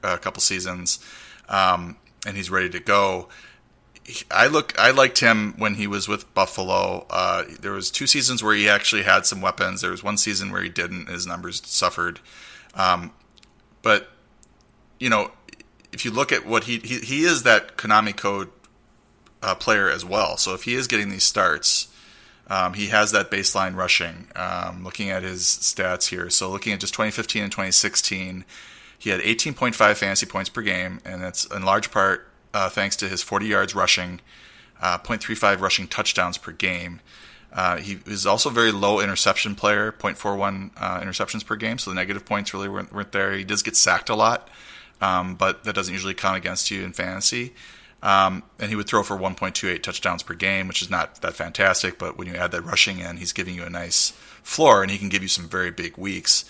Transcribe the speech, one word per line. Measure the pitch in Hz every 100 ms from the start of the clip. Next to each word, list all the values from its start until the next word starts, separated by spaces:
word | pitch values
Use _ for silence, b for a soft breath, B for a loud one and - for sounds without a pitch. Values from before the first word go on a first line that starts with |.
a | 95 87
couple | 95 -
seasons, | - 95 92 90 90 - B B B B -
um, | 98 92 90 87 - _ _ 107
and | 101
he's | 90
ready | 95 92
to | 90
go. | - 101 98 92 90 B B B _ _ _ -
He, | - - -
I | 101 127
look, | 151 - -
I | 117
liked | 135 135 -
him | 117 110 104 -
when | 107 101
he | 101
was | 101 95
with | 101 -
Buffalo. | - 92 - 92 92 92 90 -
Uh, | 87 92 90 - -
there | 101
was | 98 92
two | - 135
seasons | 147 127 120
where | 107 104
he | 104
actually | 101 - 107
had | 98 95 -
some | 98
weapons. | 92 - 92 95
There | 92
was | 90
one | 101 104
season | 110 95 98
where | 95
he | 92
didn't. | 87 87 90 82
His | 87 87
numbers | 87 87 82 -
suffered. | - 90 - 87 85 B B B B B
Um, | - 92 87 87 - _ _ _ _ _ _
but, | 113 104 - - _ _ - _ _ _ _ -
you | 127
know, | 110 101 - - - _ _ _
if | 92 120
you |
look | 113 139
at | 123 -
what | 117 113
he, | 117
he, | 113 123
he | 110 139
is | 170 147
that | 120 107 - -
Konami | 113 107 107 98
code, | 101 101 92 - _ _ _ _ _ _ _ _
uh, | 95 92
player | - 107 98
as | 85
well. | 90 101 95 -
So | 95
if | 92
he | - 127
is | 120
getting | 113 101
these | 95
starts, | - 107 92 76 - - - b b b b b -
um, | 95 90
he | 95 101
has | 107 104
that | 104 95
baseline | 98 95 101 95 92
rushing. | 90 - 85 85 87 -
Um, | 90 90 90 90
looking | 92 - 98
at | 95
his | 92 90
stats | - - - - 92 90 -
here, | 90 87
so | - 95
looking | 98 110
at | 98
just | 95
twenty | - 107
fifteen | 107 107 110
and | 101
twenty | - 95
sixteen, | 90 101 - - 95 92 92 - B B B B B
he | -
had | 92
eighteen | 104 113 151
point | 135 123 -
five | 107 104
fantasy | 98 95 101
points | 95 95
per | -
game, | 104 92 92 90
and | - 92
that's | 90 - -
in | 101
large | 92 101 -
part, | 104 95 92 - _ _
uh, | 104 95
thanks | - 98 -
to | 98
his | 92
forty | - 98 107
yards | 101 95 101
rushing, | 90 - 90 92 b b b b b _
uh, | 90 87
point | - 110
three | - 110
five | 104 95
rushing | 95 - 92
touchdowns | - - - 90 -
per | -
game. | 80 92 87 87 85 B B B B B
Uh, | - 92 85
he | 95 98 -
is | 101 98
also | 107 147
a |
very | 117 113
low | 101 101 107
interception | 101 92 101 - 107
player, | 101 104 104 107
point | - 101 -
four | 104 98
one, | 101 95 95 -
uh, | 98 92
interceptions | 95 - 104 110 -
per | 107
game, | 113 123
so | 98
the | 92
negative | 92 98 -
points | 104 101
really | 98 98
weren't, | 98 -
weren't | 101 101
there. | 101 98
He | 98
does | 95 104
get | - -
sacked | - 87 -
a | 107
lot, | 110 120 - B B B B _
um, | 98 92 92 87
but | 95 95 110
that | 98
doesn't | 92
usually | 92 95
count | 95 98 95
against | 87 90 -
you | 98
in | 92
fantasy. | - 90 95 - 123 123 B B B B B
Um, | 101 98 95 92 - -
and | 104
he | 107
would | 101
throw | 110
for | 98 98
one | 95
point | 90 95 -
two | 95
eight | 87
touchdowns | - - 95 85
per | - 85
game, | 95 98 92
which | -
is | 87
not | 90 80 -
that | 90
fantastic, | - 85 82 98 92 92 -
but | 85 -
when | 90
you | 87
add | 87
that | 87
rushing | 85 90 104 92
in, | 85 82
he's | 87
giving | - 92 90
you |
a | 87
nice | 87 87 - - B B B
floor, | - - 156 101
and | 95
he | 98
can | 98
give | 98
you | 92
some | - 82
very | 92 90
big | 85 85 -
weeks. | 98 92 - -